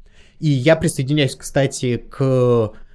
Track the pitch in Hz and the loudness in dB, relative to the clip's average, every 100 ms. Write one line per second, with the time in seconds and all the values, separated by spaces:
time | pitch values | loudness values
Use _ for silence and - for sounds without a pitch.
0 | - - - - 156 135 139 160 165 - | -20 -20 -20 -6 0 2 4 4 2 -2
1 | 131 151 131 - - 143 117 - 123 120 | -2 0 0 -2 -6 -2 -2 -2 -4 -4
2 | - - 135 127 123 120 107 - - | -6 -4 0 2 2 2 0 -6 -20